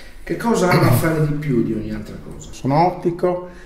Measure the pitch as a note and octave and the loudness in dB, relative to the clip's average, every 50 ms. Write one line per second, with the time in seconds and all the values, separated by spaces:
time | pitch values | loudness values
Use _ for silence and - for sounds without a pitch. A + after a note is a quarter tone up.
0 | - - - - - - E3+ - A3+ A#3 G3+ F3 F3+ F3+ F3 - - - - - | -16 -16 -16 -14 -8 -6 -6 -2 0 2 2 4 4 4 6 6 6 6 4 4
1 | E3 D#3+ D#3+ D#3 D3+ C#3+ D3 - - C#3+ A#2+ A2+ A2 A2 G#2+ G#2+ G#2+ G#2+ G#2+ G#2+ | 4 2 2 2 2 0 0 -2 -2 0 2 2 2 0 -2 -4 -4 -6 -6 -8
2 | - - - - - - - - - - - - - C3 C#3+ D#3+ F3 A#3+ F3+ - | -8 -10 -14 -14 -14 -14 -14 -14 -14 -14 -12 -6 -2 2 4 4 4 2 2 0
3 | - F3 E3+ - F#3 F3+ F3+ F3 - - - - - | -2 -2 0 0 0 0 0 -2 -6 -10 -14 -16 -18